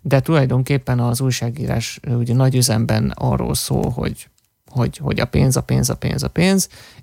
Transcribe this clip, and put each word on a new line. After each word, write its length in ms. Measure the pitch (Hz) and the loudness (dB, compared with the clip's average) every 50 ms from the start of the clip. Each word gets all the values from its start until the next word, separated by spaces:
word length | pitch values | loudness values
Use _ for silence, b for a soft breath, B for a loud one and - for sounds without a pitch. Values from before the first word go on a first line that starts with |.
de 180 | - 151 139 135 | -2 0 2 2
tulajdonképpen 800 | 127 - 165 151 135 127 127 131 127 - 143 135 - - 127 123 | 2 4 2 2 4 2 2 0 0 0 -2 -2 0 -2 0 0
az 220 | 120 120 120 123 | 0 0 0 0
újságírás, 800 | 135 131 123 - 123 117 120 135 127 127 123 120 117 - - - | 0 -2 -2 -2 -4 -6 -4 -4 -4 -2 -2 -2 -4 -6 -8 -10
ö, 120 | - - 120 | -6 -2 -2
ugye 180 | 120 120 117 120 | 0 0 2 2
nagy 220 | 127 131 131 131 | 4 4 4 4
üzemben 560 | 127 123 - 107 113 117 113 113 110 131 131 - | 4 2 2 2 2 2 2 0 0 0 -2 -2
arról 400 | - 127 127 131 127 123 139 147 | -2 0 0 0 0 0 -2 -2
szól, 340 | - - - 135 - - 135 | -4 -2 -2 -2 0 0 -2
hogy, 400 | 123 120 - - - - - - _ _ _ _ _ _ _ - | -2 -2 -4 -6 -6 -8 -12 -20 _ _ _ _ _ _ _ -8
hogy, 260 | - 131 120 - - | -4 -2 -2 -2 -2
hogy 220 | - 143 143 - - | -4 -4 -2 -2 -2
a 60 | - | -2
pénz, 300 | - - 147 139 135 - | 0 2 2 2 2 2
a 60 | - | 0
pénz, 280 | - - 127 131 127 123 | 0 0 0 0 0 0
a 60 | - | -2
pénz, 280 | - - - - 135 139 | -4 -4 -4 -4 -4 -4
a 60 | - | -4
pénz, 400 | - 160 170 190 196 196 - B B B B B B B | 0 2 2 2 2 2 0 B B B B B B B